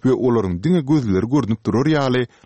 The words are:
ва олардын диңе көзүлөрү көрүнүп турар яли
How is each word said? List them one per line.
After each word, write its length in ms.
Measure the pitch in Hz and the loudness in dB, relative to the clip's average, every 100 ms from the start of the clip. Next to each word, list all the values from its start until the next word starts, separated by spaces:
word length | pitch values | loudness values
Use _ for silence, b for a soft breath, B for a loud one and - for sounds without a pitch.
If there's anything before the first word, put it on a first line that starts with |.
| 131 | 0
ва 100 | 127 | 0
олардын 460 | 123 117 95 87 | 2 0 0 -2
диңе 180 | 147 180 | 0 0
көзүлөрү 460 | 135 151 117 95 113 | 0 0 0 0 0
көрүнүп 340 | 143 107 110 | 0 0 -4
турар 300 | - 107 147 | -2 0 0
яли 380 | 151 135 127 120 b | 0 0 0 -4 b